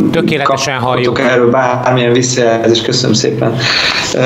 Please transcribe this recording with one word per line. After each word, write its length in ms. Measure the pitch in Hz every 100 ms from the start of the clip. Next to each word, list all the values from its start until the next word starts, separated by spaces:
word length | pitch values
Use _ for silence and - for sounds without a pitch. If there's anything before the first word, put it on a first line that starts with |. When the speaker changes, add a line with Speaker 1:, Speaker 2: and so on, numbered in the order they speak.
| -
Speaker 1:
Tökéletesen 640 | 165 165 151 139 135 147
Speaker 2:
kaptok 200 | 131 123
Speaker 1:
halljuk. 260 | 123 123 120
Speaker 2:
erről 300 | 127 123 120
bármilyen 640 | 131 127 123 123 127 120
visszajelzést, 720 | 120 120 127 117 113 113 117
köszönöm 280 | - 120 127
szépen. 400 | 110 127 127 127 117 123 - - - -
Ö, 60 | -